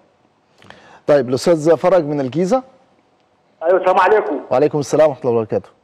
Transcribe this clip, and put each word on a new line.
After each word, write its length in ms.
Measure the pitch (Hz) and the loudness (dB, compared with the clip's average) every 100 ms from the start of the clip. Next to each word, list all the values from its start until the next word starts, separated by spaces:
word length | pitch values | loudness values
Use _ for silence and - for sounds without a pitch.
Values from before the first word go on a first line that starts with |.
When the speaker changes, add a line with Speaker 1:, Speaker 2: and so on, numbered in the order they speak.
| _ _ _ _ _ _ - - - - - | _ _ _ _ _ _ -20 -20 -20 -6 0
Speaker 1:
طيب، 220 | 147 123 | 0 0
الأستاذ 480 | 127 180 160 151 147 | -2 0 2 2 0
فرج 280 | 180 180 | 2 0
من 160 | 147 147 | 0 -4
الجيزة. 420 | 131 139 180 262 - _ _ _ _ _ _ _ _ - | -4 -4 -2 -2 -4 _ _ _ _ _ _ _ _ -6
Speaker 2:
ايوه، 180 | 165 185 | 0 0
السلام 200 | 185 190 | 2 2
عليكم. 400 | 185 214 - 139 - | 2 2 0 -6 -4
Speaker 1:
وعليكم 280 | 127 147 151 | 0 0 -2
السلام 300 | 139 147 156 | -2 2 2
ورحمة 140 | 135 | 0
الله 100 | 131 117 | -2 -2
وبركاته. 320 | 107 104 - _ | -2 -6 -6 _